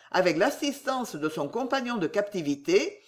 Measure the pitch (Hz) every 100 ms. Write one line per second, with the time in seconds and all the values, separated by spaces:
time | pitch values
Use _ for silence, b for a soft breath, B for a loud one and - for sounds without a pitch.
0 | B - 180 156 226 285 285 - - 262
1 | 233 160 151 160 143 226 254 269 240 240
2 | 160 202 202 190 147 139 - 185 330 -